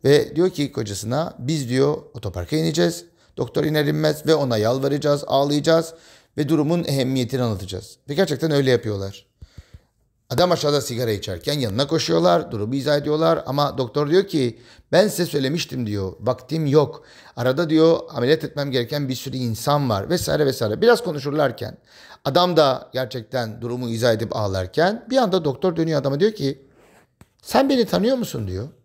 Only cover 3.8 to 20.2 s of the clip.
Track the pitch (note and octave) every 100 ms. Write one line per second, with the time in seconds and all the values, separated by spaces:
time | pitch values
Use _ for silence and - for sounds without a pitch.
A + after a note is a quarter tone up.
3.8 | D3 D3+ D#3 D3 - D#3 C#3 A2+ G#2+ C3
4.8 | C#3 C#3+ D3 C#3+ - C3+ C#3+ D3 D3 E3
5.8 | D#3+ - - - _ - C#3+ D#3 D3 F3
6.8 | - C#3 B2+ C3 A#2+ C3+ A#2+ G2+ F#2+ F#2
7.8 | - - - D3 F#3+ C3 D#3+ C#3+ C3+ B2
8.8 | A#2 G2+ G2 - _ _ - - - -
9.8 | _ _ _ _ _ B2+ F3+ E3+ D3+ D3
10.8 | - A#2+ A#2+ G#2 - F2 C#3+ D3 A#2+ G2+
11.8 | C#3+ D#3+ D#3+ E3 F3 F3 C3+ A2 G#2 C3+
12.8 | C3+ D3 C#3+ D3+ D#3+ E3 - C#3 C#3+ -
13.8 | B2 C#3+ D3 F3 G3 E3 B2 A2+ - -
14.8 | _ D#3+ G#3 G3+ E3 D3+ C3 E3 - C3+
15.8 | A2+ G#2 F#2+ F2+ G#2 B2+ - D#3+ D3+ D3
16.8 | D3 - - - - - B2 C3+ D3+ D#3
17.8 | D#3+ D#3+ - - B2 D#3 C#3+ - C#3 B2
18.8 | A#2 D3 C#3 B2+ - C3 B2 A2 - C#3+
19.8 | C3+ G2+ G#2+ E3+